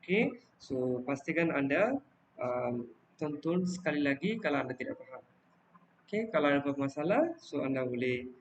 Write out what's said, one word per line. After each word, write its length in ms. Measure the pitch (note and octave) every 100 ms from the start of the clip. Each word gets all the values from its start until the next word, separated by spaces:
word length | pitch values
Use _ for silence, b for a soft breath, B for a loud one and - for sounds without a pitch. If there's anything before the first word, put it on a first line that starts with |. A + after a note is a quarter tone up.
Okey, 380 | - G3 C4+ - _ _
so, 480 | - C3 B2+ B2 B2+
pastikan 480 | C#3 - D#3+ E3+
anda, 420 | C#3 C#3 D3 A3 C#4 - _ _ -
um, 480 | B2 B2 A#2+ A#2+ A#2 - _ _
tonton 480 | D3+ D3 D#3+ F3+
sekali 400 | F3+ F3+ D#3 D3
lagi 320 | C#3+ C3+ F#3+ A3+
kalau 160 | E3 C#3+
anda 160 | B2+ B2+
tidak 240 | - C3
faham. 240 | B2+ B2+ - _ _ _ _ - _ _
Okey, 240 | _ G#3 A3
kalau 180 | D#3+ D3
ada 80 | C#3+
apa-apa 300 | C#3 C#3 C#3
masalah, 420 | D3 D#3 A3+ E4+ E4
so, 240 | - C#3+
anda 220 | C3+ C3+ B2+
boleh 420 | B2 B2+ B2 B2+ -